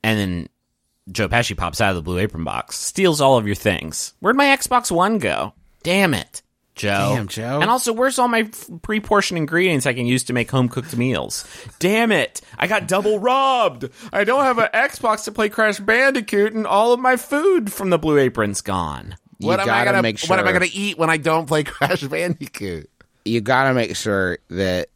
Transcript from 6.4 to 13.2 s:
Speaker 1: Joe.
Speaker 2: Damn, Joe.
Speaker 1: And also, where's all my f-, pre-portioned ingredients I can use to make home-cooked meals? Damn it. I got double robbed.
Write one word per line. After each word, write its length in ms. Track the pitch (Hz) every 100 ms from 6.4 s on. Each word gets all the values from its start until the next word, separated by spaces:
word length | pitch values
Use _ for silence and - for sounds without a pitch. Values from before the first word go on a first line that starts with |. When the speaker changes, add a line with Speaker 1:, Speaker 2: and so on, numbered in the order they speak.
| _ _ _
Speaker 1:
Joe. 380 | - 104 98 101 107
Speaker 2:
Damn, 100 | 101
Joe. 320 | - 117 143
Speaker 1:
And 80 | 185
also, 220 | 247 240
where's 260 | 226 262 262
all 100 | 240
my 120 | 226
f-, 260 | 220 - - 170
pre-portioned 560 | - 214 214 208 - 175
ingredients 480 | 151 165 185 151 139
I 80 |
can 100 | 123
use 200 | 120 127
to 100 | -
make 160 | 123 117
home-cooked 440 | 135 123 127 123
meals? 520 | 120 127 95 53 - - - - -
Damn 340 | 175 220 233
it. 300 | 185 - - - -
I 80 | -
got 200 | 214 -
double 320 | 185 208
robbed. 720 | 214